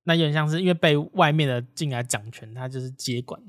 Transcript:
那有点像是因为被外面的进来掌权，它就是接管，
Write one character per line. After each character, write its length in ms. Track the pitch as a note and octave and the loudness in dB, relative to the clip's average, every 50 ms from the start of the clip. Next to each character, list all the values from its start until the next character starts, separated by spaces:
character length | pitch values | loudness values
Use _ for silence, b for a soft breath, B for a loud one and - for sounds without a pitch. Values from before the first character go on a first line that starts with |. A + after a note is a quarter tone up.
| _ | _
那 120 | E3+ E3 | 0 2
有 60 | E3+ D#3+ | 2 2
点 100 | D3 D3 | 2 2
像 180 | D#3 D3+ D3+ | 0 0 0
是 100 | D#3 F3 | 0 2
因 60 | F#3+ | 2
为 80 | F3+ F3 | 2 2
被 220 | E3 - D#3+ D3 | 4 4 4 4
外 340 | D3 D#3+ - - F#3+ E3 D3 | 2 0 0 2 4 4 4
面 180 | D3+ D#3+ D3+ C3+ | 4 4 2 2
的 140 | B2 A#2+ B2 | 0 -2 -4
进 260 | - _ - D#3+ C#3+ | -8 _ -6 -4 -4
来 140 | B2+ A#2+ A#2+ | -2 -4 -4
掌 280 | B2 - G#2+ G#2+ A2+ - | -4 -4 -6 -6 -10 -16
权， 200 | - A#2 A2 A2+ | -16 -18 -16 -12
它 160 | B2+ B2+ B2+ | -12 -10 -10
就 120 | C3 C3 | -8 -8
是 100 | B2+ B2+ | -8 -10
接 320 | C3 - - C3 A#2+ A#2+ A#2+ | -10 -8 -6 -4 -4 -4 -6
管， 180 | - - - A#3+ | -8 -12 -14 -14